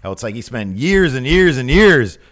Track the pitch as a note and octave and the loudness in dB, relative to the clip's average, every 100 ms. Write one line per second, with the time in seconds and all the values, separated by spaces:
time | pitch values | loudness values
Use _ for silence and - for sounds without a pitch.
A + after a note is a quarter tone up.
0 | G2 F#2+ A2+ A2 - A#2 G2+ F#2+ D#3 G3 | -12 -10 -10 -12 -12 -10 -10 -6 0 2
1 | F3 C3 B2+ F3 F3+ C3 B2+ D3+ G#3 D#3+ | 0 -2 0 2 2 0 0 4 4 4
2 | G#2 - _ | 0 -8 _